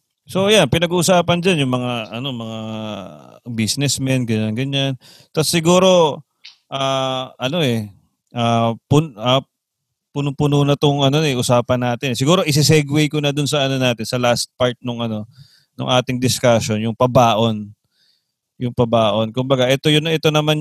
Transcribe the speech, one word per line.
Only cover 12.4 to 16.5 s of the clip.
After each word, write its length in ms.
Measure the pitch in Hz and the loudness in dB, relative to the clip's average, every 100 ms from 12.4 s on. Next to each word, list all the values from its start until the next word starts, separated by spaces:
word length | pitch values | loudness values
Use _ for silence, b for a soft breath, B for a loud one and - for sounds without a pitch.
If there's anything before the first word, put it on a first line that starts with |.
| 156 | 2
isi-segue 640 | 143 147 156 143 151 147 | 2 4 4 2 0 0
ko 80 | 151 | 0
na 160 | 143 | -2
dun 160 | 139 143 | -2 -2
sa 160 | 151 135 | 0 0
ano 160 | 135 | 0
natin, 240 | 127 113 110 | 0 -2 -4
sa 160 | 123 | -2
last 320 | 120 120 - | 0 0 -4
part 240 | - 123 117 123 | -2 -2 -2 -8
nung 160 | 120 | -6
ano, 240 | 117 107 104 b b b b | -6 -6 -10 b b b b
nung 160 | - 127 | -10 -2
ating 320 | 127 123 127 | 0 0 -2
discussion, 560 | 123 - 127 | -2 0 2